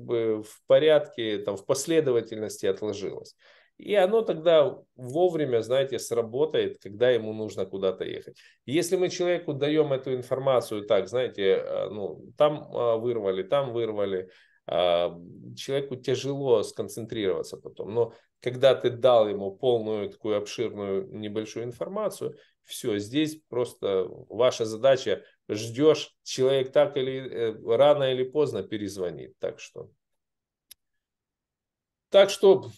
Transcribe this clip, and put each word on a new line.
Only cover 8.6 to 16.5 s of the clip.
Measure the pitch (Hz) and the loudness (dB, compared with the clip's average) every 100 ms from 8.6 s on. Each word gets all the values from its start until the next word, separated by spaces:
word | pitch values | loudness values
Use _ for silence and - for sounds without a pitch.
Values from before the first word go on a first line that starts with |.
| - | -4
Если | 147 175 180 | -2 0 0
мы | 180 | 0
человеку | - 175 175 170 | 0 -2 -2 -2
даём | 139 143 156 151 | -2 0 2 2
эту | 131 139 127 | 0 -2 -6
информацию | 120 131 135 127 - 107 104 | -4 -2 2 0 0 -6 0
так, | 104 92 | 0 0
знаете, | 120 120 - 95 92 | -2 -4 0 2 2
э, | - 98 95 | 0 -4 -6
ну, | 101 95 - - - | -6 -8 -10 -10 2
там, | 151 151 - | 2 2 -6
а, | - 120 117 | -2 0 0
вырвали, | 123 113 98 95 | 0 -2 -2 -2
там | 95 143 135 | 0 -2 -2
вырвали, | 117 110 104 101 92 87 _ _ _ - | -4 -4 -2 -2 -4 -8 _ _ _ -4
а, | 82 90 85 87 85 87 - 120 120 | 0 2 2 0 -4 -18 -20 -18 -14
человеку | - 139 139 123 | -6 -4 -4 -8
тяжело | - 127 131 139 139 | -4 -4 -4 -4 2